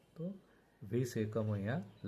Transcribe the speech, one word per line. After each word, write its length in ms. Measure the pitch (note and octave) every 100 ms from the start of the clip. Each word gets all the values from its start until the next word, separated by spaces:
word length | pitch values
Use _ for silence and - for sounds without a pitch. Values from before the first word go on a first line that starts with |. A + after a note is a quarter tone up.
| -
તો 100 | - E3+ G3 - - _ _ G2+
વીસ 180 | A#2 B2+ A#2
એકમો 280 | G#2 A2+ G#2+ G#2
અહીંયા 260 | G2 D3 G3+ -